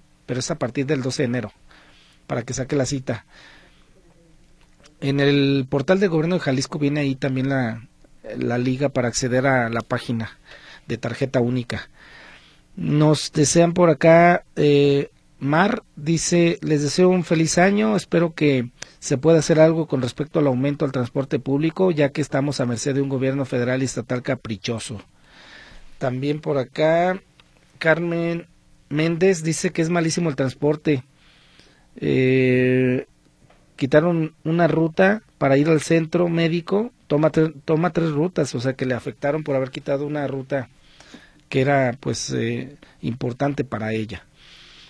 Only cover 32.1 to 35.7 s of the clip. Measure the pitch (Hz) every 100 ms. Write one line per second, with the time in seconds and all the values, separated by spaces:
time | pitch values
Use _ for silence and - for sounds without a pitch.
32.1 | 131 131 131 131 127 127 127 127 127 -
33.1 | _ _ _ _ _ _ - 131 151 170
34.1 | 165 156 - 156 170 165 151 165 160 190
35.1 | 220 - _ 143 135 151